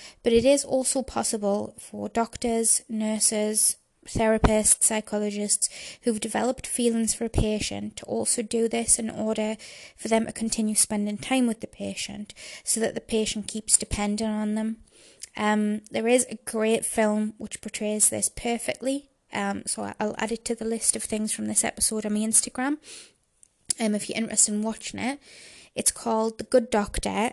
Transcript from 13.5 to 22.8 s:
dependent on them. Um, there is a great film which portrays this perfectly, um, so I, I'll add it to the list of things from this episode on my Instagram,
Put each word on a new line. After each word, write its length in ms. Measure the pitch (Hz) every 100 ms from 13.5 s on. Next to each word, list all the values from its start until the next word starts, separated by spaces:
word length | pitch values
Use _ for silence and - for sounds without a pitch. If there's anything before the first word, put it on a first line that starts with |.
| 220 - -
dependent 540 | - - 208 208 220
on 240 | 214 214
them. 240 | 214 220 220 - _ - - - -
Um, 440 | 214 214 214 214 -
there 180 | 226 226
is 180 | 247 240
a 80 | 220 -
great 400 | 220 220 226 -
film 480 | - 214 214 214 -
which 240 | 208 -
portrays 480 | 214 - 214 214 -
this 220 | 214 196
perfectly, 800 | - 240 233 - - 254 277 - _ _
um, 300 | 214 202 202 -
so 160 | -
I, 120 | 202 -
I'll 140 | 214 -
add 160 | 220
it 140 | 226 -
to 80 |
the 100 | 233
list 320 | 226 226 - 220
of 60 |
things 280 | - 214 214
from 140 | -
this 180 | 214 214
episode 440 | - - - 214 214
on 80 |
my 60 | 208
Instagram, 580 | 220 220 - - 262 294